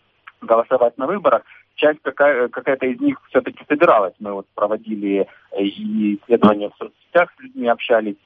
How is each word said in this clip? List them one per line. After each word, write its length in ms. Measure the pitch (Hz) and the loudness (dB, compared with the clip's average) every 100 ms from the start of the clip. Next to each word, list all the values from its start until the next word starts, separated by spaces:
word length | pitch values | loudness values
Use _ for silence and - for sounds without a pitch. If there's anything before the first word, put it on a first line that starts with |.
| _ _ - _ | _ _ -20 _
голосовать 560 | 113 113 117 127 120 - | 0 2 2 2 2 0
на 80 | 131 | -6
выборах, 340 | 202 156 113 - - _ - | -2 0 0 -2 -20 _ 0
часть 240 | 151 151 | 0 0
какая, 460 | 143 - 143 131 120 | -6 0 2 2 -2
какая-то 380 | 127 131 135 131 | -4 -4 -2 -2
из 140 | 123 | -2
них 160 | - 135 _ | -4 -4 _
всё-таки 300 | 131 131 - - | -2 -2 -10 -4
собиралась. 460 | 151 165 120 92 - | 2 4 4 2 -4
Мы 120 | 101 | -8
вот 140 | 101 - - | -8 -10 -4
проводили, 720 | 104 107 107 107 101 98 95 - - | -4 -4 -6 -6 -2 -2 -2 -8 -12
э, 120 | 98 | -4
и 520 | 101 104 107 107 104 101 | -4 -4 -6 -2 -2 -2
исследования 540 | - 117 101 104 104 | 0 2 4 2 -2
в 80 | - | -10
соцсетях 520 | - _ _ 170 175 _ | -16 _ _ 0 0 _
с 60 | |
людьми 260 | 131 131 120 | -18 -6 -2
общались, 480 | 117 - 113 107 101 | -2 0 0 0 -10